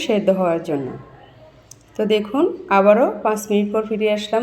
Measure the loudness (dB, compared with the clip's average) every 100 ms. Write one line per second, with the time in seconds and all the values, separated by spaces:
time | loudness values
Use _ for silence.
0 | 0 0 2 2 0 -2 -2 -4 -6 -10
1 | -16 -20 -20 -20 -20 -20 _ -20 _ -4
2 | 0 0 0 0 0 -2 0 4 6 4
3 | 2 0 -4 -4 0 0 0 -2 -4 -2
4 | -2 -2 -2 -2